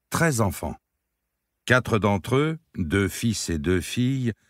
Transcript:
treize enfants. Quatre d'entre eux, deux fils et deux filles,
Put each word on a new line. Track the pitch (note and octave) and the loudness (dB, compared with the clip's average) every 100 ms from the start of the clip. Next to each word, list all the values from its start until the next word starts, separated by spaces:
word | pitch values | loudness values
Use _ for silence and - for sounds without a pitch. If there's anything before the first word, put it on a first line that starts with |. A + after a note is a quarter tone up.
| - | -6
treize | - E3 A#2 | 0 2 2
enfants. | G2 - D2+ - _ _ _ _ _ _ _ _ - | 0 -2 -8 -10 _ _ _ _ _ _ _ _ 2
Quatre | B2 - A2 | 2 4 0
d'entre | G2+ G2+ - C3 | 2 0 0 0
eux, | D#3 D#3+ _ - | 0 -4 _ -6
deux | E2 G2 F#2+ | 0 0 0
fils | - A#2 G2+ - | 0 -2 -2 -4
et | E2 | -2
deux | D#2+ F#2 | 0 0
filles, | - A#2+ B2 C3+ A#2+ - _ | 0 -2 -2 0 -4 -6 _